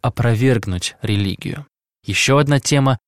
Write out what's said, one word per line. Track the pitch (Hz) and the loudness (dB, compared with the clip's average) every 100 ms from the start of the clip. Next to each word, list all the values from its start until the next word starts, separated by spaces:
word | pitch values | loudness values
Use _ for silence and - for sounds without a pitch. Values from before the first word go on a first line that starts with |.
опровергнуть | 120 - 117 110 131 120 104 90 - - | -6 -2 0 2 2 2 0 -6 -6 -8
религию? | - 101 98 92 - - 143 _ _ _ - | -4 -2 -2 -4 -8 -12 -14 _ _ _ -8
Еще | 98 - 139 | -2 2 2
одна | 147 143 | 4 0
тема — | - 147 135 123 | 2 2 2 0